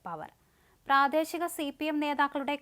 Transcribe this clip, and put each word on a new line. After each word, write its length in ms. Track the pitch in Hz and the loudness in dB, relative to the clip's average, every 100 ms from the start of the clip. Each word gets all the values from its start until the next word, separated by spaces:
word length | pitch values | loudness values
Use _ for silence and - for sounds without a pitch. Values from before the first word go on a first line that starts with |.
പവർ. 260 | 180 160 - _ _ _ _ _ - | -12 -12 -12 _ _ _ _ _ 2
പ്രാദേശിക 600 | 269 277 302 320 330 339 | 4 4 2 0 -2 -4
സി 280 | - 285 - | -4 -6 -4
പി 60 | |
എം 160 | 302 302 | -2 0
നേതാക്കളുടെ 580 | 294 285 285 294 277 285 | 0 0 0 0 -4 -2